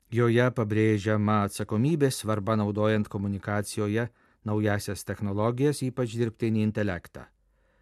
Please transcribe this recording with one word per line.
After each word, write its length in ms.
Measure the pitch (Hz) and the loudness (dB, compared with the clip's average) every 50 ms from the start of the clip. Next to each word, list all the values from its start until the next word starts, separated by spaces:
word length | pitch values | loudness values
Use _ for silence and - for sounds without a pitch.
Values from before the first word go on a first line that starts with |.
| _ - | _ -6
Joje 360 | - 113 120 117 113 117 123 127 127 | 0 2 2 4 4 4 4 4 2
pabrėžiama 880 | - 113 104 107 107 110 110 107 104 92 110 107 107 104 104 107 107 101 | 0 -2 0 2 4 4 4 4 2 2 0 0 2 2 2 2 2 2
atsakomybės 800 | 98 - - 107 - 110 107 120 147 170 160 139 131 127 - - | 0 -2 -6 -6 -2 0 0 2 2 2 2 2 2 0 -2 -4
svarba 320 | 104 107 104 95 107 110 | -4 -2 -2 0 0 0
naudojant 540 | 107 104 104 104 104 107 107 110 107 107 - | 0 0 0 0 0 2 2 2 2 0 -2
komunikacijoje 960 | - 107 101 101 98 95 - - 104 104 104 - - - 107 104 104 113 120 113 - _ _ _ _ _ - 107 | -4 -6 -4 -4 -4 -6 -4 -4 -4 -4 -4 -4 -4 -4 -2 -2 -2 -2 -4 -4 -8 _ _ _ _ _ -6 -4
naujasias 560 | 107 107 107 104 101 104 - - 101 - - | -2 0 2 2 0 0 -2 -4 -8 -8 -6
technologijas, 800 | - 101 - 107 101 98 101 104 117 123 123 139 147 143 - 131 | -8 -8 -6 -4 -4 -2 0 0 0 0 2 0 0 0 0 -4
ypač 320 | 123 - - 127 113 107 | -4 -4 -4 -4 -4 -2
dirbtinį 480 | 113 120 113 107 - 123 113 110 110 107 | -2 -2 -2 -2 -2 -2 0 2 2 2
intelektą. 640 | 107 107 110 104 101 90 85 - - - - - - _ _ _ _ _ _ _ _ _ _ | 0 0 0 -2 -2 -2 -4 -8 -12 -18 -18 -20 -20 _ _ _ _ _ _ _ _ _ _